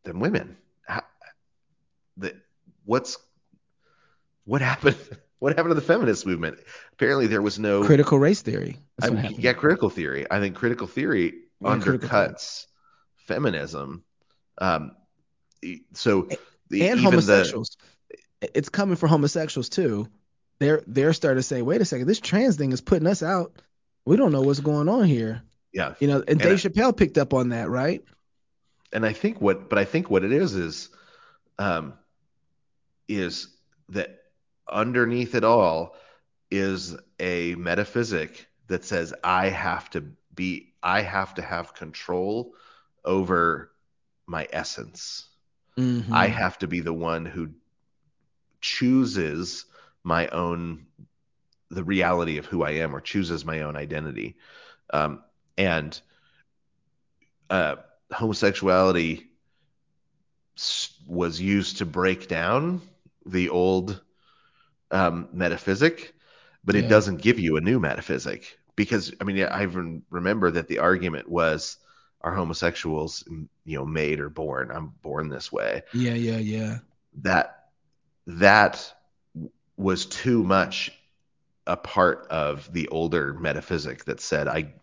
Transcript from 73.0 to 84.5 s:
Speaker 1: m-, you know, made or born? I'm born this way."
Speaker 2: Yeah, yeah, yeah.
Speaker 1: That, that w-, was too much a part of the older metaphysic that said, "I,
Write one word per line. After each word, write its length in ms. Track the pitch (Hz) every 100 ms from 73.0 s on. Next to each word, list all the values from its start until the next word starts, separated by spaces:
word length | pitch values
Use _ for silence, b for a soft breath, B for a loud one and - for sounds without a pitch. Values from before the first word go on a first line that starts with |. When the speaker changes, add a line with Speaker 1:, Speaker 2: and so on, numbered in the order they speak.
| 82 - -
Speaker 1:
m-, 220 | 82 76 _
you 120 | 80 73
know, 80 |
made 360 | 71 78 76 76
or 100 | 73
born? 400 | 73 78 65 62
I'm 180 | 73 78 -
born 260 | 78 73 78
this 240 | 65 -
way." 300 | - 53 - -
Speaker 2:
Yeah, 220 | 120 123
yeah, 240 | 117 117 113
yeah. 400 | 107 110 110 117 - _ _ -
Speaker 1:
That, 440 | 92 90 - - _ _ _ _ _ _ -
that 680 | 85 98 107 101 - - - _ _ _
w-, 160 | 82 78 _ _ -
was 300 | 95 92 -
too 360 | - 127 120
much 500 | 92 95 82 - - - _ _ _ _ _ _ -
a 100 | 87
part 500 | - 101 90 - -
of 420 | 80 73 73 -
the 160 | 85 73
older 460 | 80 82 85 69
metaphysic 680 | 71 82 73 - 82 71 62 -
that 140 | -
said, 280 | - 76
"I, 240 | 73